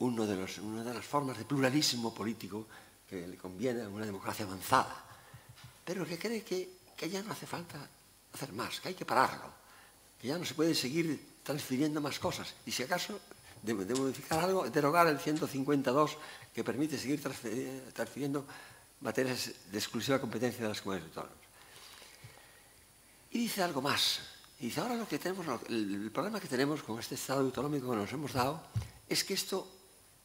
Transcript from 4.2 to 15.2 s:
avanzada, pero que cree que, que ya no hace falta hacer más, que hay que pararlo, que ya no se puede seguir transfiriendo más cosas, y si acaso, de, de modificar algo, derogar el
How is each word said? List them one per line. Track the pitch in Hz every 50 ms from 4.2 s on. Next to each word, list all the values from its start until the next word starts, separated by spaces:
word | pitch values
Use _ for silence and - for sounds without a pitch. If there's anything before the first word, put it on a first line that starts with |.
| 98 110 98 - 107
avanzada, | 95 95 92 90 - 127 127 - - - - - - - - - - - - - - - - - 123 - - -
pero | 165 185 196 165
que | 147 175 165
cree | - 220 233 214 202
que, | - 180 185 180 - - - - - -
que | - 156 165
ya | 190 190 214
no | 214
hace | 139 - 151
falta | - - 156 175 - - 147 135 - - - - - - - - - -
hacer | - 143 143 87
más, | 113 110 - - -
que | - 165
hay | 185
que | - -
pararlo, | - 113 123 127 - - - - - - - - - - - - - - - - - - -
que | 110 120
ya | 156 180
no | 156
se | - 127
puede | 151 160 165 151
seguir | - 139 123 143 170 165 160 135 - - - - - -
transfiriendo | - 139 147 - - 131 127 151 151 151 156
más | 147 180 - -
cosas, | - 180 - - 90 - - - -
y | 123 -
si | - 123
acaso, | 143 180 175 - - 208 196 - - - - - - - - -
de, | 107 117
de | 98 92 95 127
modificar | 135 135 135 120 135 - - 165 160
algo, | 170 185 190 185 151 113
derogar | 117 151 143 143 165 175 170
el | 165 147 135